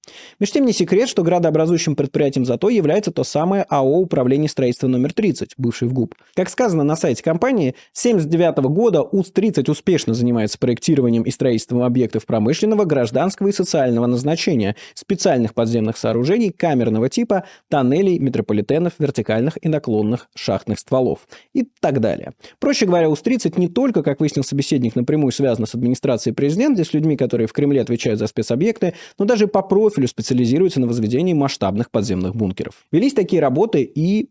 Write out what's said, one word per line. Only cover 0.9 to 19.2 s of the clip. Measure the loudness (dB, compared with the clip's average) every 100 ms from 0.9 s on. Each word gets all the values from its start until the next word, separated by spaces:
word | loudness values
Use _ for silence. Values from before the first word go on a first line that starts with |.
| 2 2
что | 0
градообразующим | 2 2 2 2 2 0 0 -2
предприятием | -2 0 0 0
ЗАТО | 0 0 2
является | 2 2 0 0
то | -4
самое | -2 0 0 0 0
А | 0
О | 2 2
«Управление | 2 0 2 2 0
строительства | 0 -2 0 0
номер | 0 0
тридцать», | 0 0 -2 -6 -4
бывший | -4 -2 -2
вгуп. | -2 -4 -6 _
Как | -4 -2
сказано | 0 0 2
на | 0
сайте | 0 0 -2
компании, | -2 0 0 0 0 -4 -12
с | -4
семьдесят | 0 2 2
девятого | 2 2 2 0
года | 2 2 2
уз | 0 -2 0
тридцать | 0 0 0 0
успешно | -2 0 0 0
занимается | 0 0 0 -2 -2
проектированием | -2 0 2 2 2 2
и | 0
строительством | -2 0 0 -2 -2
объектов | 0 0 0 -2 -2
промышленного, | 0 0 0 0 0
гражданского | 2 0 0 0 -2 -2 -2
и |
социального | -2 -2 0 2 2
назначения, | 0 0 -2 -2 0 0 0 -4 -12
специальных | -16 -6 -2 0 0 0
подземных | -2 0 0 -2 -2
сооружений | -2 -2 0 0 0
камерного | -2 -2 0 0 0 0
типа, | -2 0 -2 -4 -14 _
тоннелей, | 0 2 2 2 2
метрополитенов, | 0 -2 -2 -2 0 0 0 -2
вертикальных | -4 -2